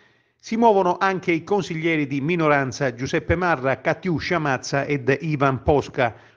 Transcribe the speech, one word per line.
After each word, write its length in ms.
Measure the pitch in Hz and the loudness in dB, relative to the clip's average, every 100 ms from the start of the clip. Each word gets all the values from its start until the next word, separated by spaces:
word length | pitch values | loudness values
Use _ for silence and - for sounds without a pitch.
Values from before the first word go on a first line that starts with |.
| _ _ _ _ | _ _ _ _
si 220 | - 226 | -6 2
muovono 400 | 233 196 180 175 | 4 4 2 0
anche 320 | 190 190 - | 0 -2 0
i 140 | 165 165 | -2 0
consiglieri 600 | 202 170 160 160 160 143 | -2 -2 -4 -2 0 -2
di 140 | 139 | -2
minoranza 760 | 139 175 156 143 135 117 139 | -2 0 2 2 0 -2 -4
Giuseppe 440 | 120 131 165 - 170 | -4 -4 -2 0 0
Marra, 420 | 180 151 131 127 | 0 0 0 -2
Catiuscia 600 | - 151 185 151 - 175 | -2 -2 -2 -2 -2 -2
Mazza 440 | 151 127 - 139 | 0 -2 -2 -2
ed 360 | 135 143 120 135 | -2 -2 0 0
Ivan 420 | 165 147 139 127 | 0 0 0 0
Posca, 500 | - 143 113 - 123 110 - | 2 2 0 0 -2 -2 -20